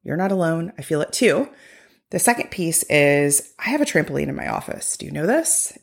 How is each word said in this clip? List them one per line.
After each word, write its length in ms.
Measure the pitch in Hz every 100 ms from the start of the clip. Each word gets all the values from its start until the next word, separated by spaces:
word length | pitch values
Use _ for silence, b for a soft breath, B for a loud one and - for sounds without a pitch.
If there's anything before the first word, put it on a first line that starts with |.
you're 120 | - 156
not 140 | 196
alone. 420 | 190 165 165 170 -
I 40 |
feel 180 | - 151
it 120 | -
too. 360 | - 226 151 277 - b b b b _
The 60 | 185
second 320 | - - -
piece 320 | - 165 160
is 720 | - 147 143 143 143 143 - -
I 120 | 220
have 100 | 294
a 40 |
trampoline 440 | 294 165 - 143 143
in 80 | 139
my 100 | 65
office. 500 | - - - - -
Do 80 |
you 60 | 143
know 160 | 143 170
this? 500 | 302 320 - - -